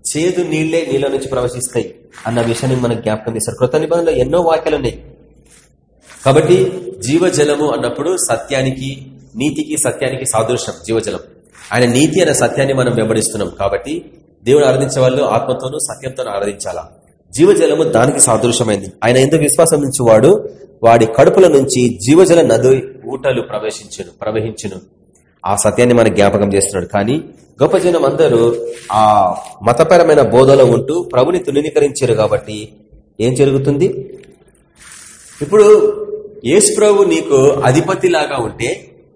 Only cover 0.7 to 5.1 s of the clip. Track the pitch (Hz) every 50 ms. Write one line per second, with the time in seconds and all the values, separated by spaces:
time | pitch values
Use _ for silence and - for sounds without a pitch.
0.7 | 160 170 160 139 135 135 139 139 135 135 131 131 131 127 123 120 123 123 - -
1.7 | - 120 104 - - - _ _ _ - - 113 117 120 117 117 113 - - 131
2.7 | 127 127 123 120 117 107 - 107 107 107 - 117 113 107 - - - - 127 120
3.7 | 143 156 165 160 165 170 170 165 151 127 123 135 156 175 170 165 160 156 - 160
4.7 | 151 143 131 113 - - - -